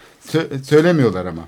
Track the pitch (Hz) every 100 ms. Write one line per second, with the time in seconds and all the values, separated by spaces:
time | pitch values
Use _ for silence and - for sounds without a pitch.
0 | - _ - 156 165 139 135 151 170 175
1 | 120 92 90 82